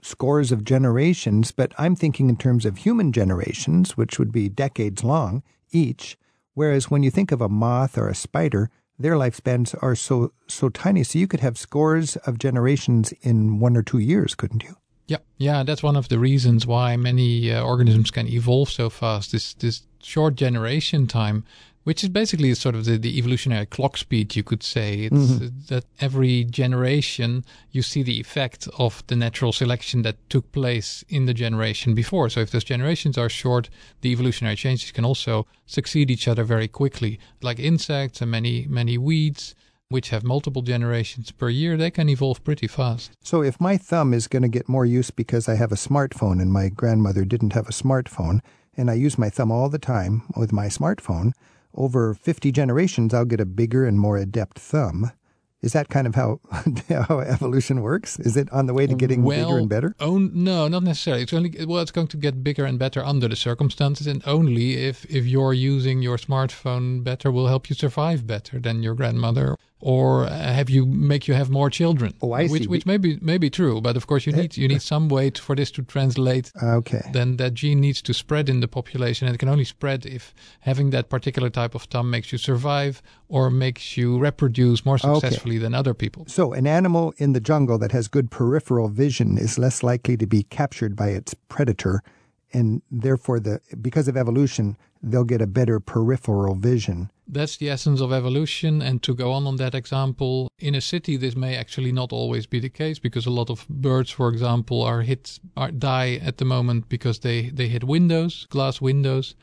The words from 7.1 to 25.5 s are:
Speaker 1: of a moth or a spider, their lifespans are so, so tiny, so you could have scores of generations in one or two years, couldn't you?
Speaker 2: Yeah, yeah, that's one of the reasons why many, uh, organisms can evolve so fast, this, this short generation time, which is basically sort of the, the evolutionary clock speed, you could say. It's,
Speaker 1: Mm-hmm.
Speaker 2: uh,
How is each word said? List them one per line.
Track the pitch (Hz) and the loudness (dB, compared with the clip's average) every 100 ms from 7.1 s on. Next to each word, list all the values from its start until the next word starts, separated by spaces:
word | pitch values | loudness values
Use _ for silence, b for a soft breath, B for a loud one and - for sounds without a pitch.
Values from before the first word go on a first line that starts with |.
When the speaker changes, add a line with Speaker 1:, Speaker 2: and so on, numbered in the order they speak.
| 156 196 | 2 0
Speaker 1:
of | 135 | 0
a | 110 | 0
moth | 104 113 123 135 - | 2 2 2 0 0
or | 107 | -2
a | 95 | -4
spider, | - 151 160 110 110 - _ - | -4 -2 0 2 0 -4 _ -6
their | 139 | 0
lifespans | 165 127 - - 123 120 - | 2 0 -2 -2 0 0 -2
are | 135 | -2
so, | 120 - 131 120 - - | -2 0 0 0 -4 -14
so | - 135 | -2 -2
tiny, | - 185 196 | 0 0 2
so | 127 160 | 2 0
you | 190 | 0
could | 170 | 0
have | 127 117 | -2 -2
scores | - 143 156 160 156 - - | -4 0 2 2 0 -4 -6
of | 117 | -2
generations | 135 127 120 139 - 120 107 - | 0 2 2 2 2 2 2 -2
in | 127 113 107 104 | 0 2 2 2
one | 123 120 | 4 2
or | |
two | 107 127 | 2 0
years, | 110 190 - | 2 2 0
couldn't | - - 113 | -2 -4 -4
you? | - 185 _ _ - | -6 -14 _ _ -8
Speaker 2:
Yeah, | 151 - _ | -8 -8 _
yeah, | 139 147 | 0 0
that's | 131 151 | 0 -2
one | 147 143 | 2 2
of | 127 | 2
the | 117 | 2
reasons | 123 135 123 117 117 | 4 4 6 4 4
why | 120 123 120 | 2 2 2
many, | 123 123 123 117 117 | 2 4 4 2 0
uh, | 113 | 0
organisms | 120 123 120 110 110 | 0 4 6 6 4
can | - 117 | 0 -2
evolve | 117 117 127 139 | 0 2 2 2
so | - 117 | 0 -4
fast, | - 117 107 104 | -2 -2 -2 -2
this, | 110 - | -4 -6
this | - 120 117 - _ | -6 -4 -4 -10 _
short | - - 156 131 | -6 0 0 2
generation | 135 120 113 143 - 160 127 | 0 0 0 -2 0 0 2
time, | 117 107 107 107 B B B | 2 0 0 -4 B B B
which | - 160 | -4 -2
is | 196 | 0
basically | 185 220 165 139 | 0 0 2 2
sort | 120 139 113 | 2 0 -2
of | |
the, | 113 113 | 0 0
the | 117 113 | 0 -2
evolutionary | 120 127 - 113 104 | 0 0 0 -2 -2
clock | - 127 - | -2 -2 -4
speed, | - 120 104 - | -2 -2 0 -4
you | |
could | 101 110 | -4 -4
say. | - - 104 101 | -4 -4 -2 -4
It's, | 110 143 | 2 4
Speaker 1:
Mm-hmm. | 135 127 | 4 2
Speaker 2:
uh, | 120 | -2